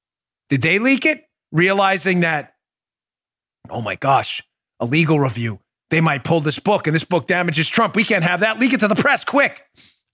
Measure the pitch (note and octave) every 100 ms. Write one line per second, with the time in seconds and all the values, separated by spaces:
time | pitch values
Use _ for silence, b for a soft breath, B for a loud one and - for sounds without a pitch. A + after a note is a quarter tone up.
0 | _ _ _ _ _ C3+ D#3+ F#3+ B3 C4+
1 | D#4 D4+ _ _ _ D#3 F#3 G3 G3 F#3+
2 | G3 F3+ E3+ D#3 B2+ _ _ _ _ _
3 | _ _ _ _ _ _ - A#2 G#2+ F#2
4 | C3+ C3+ - - - _ _ _ A#2 D3+
5 | D#3+ D#3 C#3 A2 A#2 G2 _ _ _ D#3+
6 | D#3+ C#3 - E3+ D3+ - - G3+ - D#3+
7 | - F3 B2 F3+ F3+ D3+ D#3+ - A3 G#3
8 | G#3+ G3+ E3 F3+ G#3+ A3 B3+ A3 G#3 G#3+
9 | C#4+ C4 - C#4 C#4 - _ b b b
10 | _